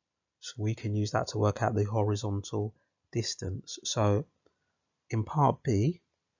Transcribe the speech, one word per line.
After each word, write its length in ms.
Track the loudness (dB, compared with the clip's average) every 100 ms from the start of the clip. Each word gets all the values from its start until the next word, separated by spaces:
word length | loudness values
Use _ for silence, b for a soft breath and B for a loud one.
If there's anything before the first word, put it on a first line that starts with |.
| _ _ _ _
so 140 | -14 -4
we 180 | -2 -2
can 200 | -2 0
use 160 | 0
that 160 | 0 -2
to 80 | 2
work 240 | 2 2
out 140 | 2 2
the 100 | 2
horizontal 880 | 2 0 0 -2 -4 -4 -4 -4 -8 _ _ _
distance. 680 | -4 -4 -6 -6 -6 -8 -10
So 420 | -4 2 4 4 0 _ _ _ _ _ _ _ -4
in 140 | -2
part 380 | 0 2 2 2
B, 380 | 0 2 2 -2 _ _ _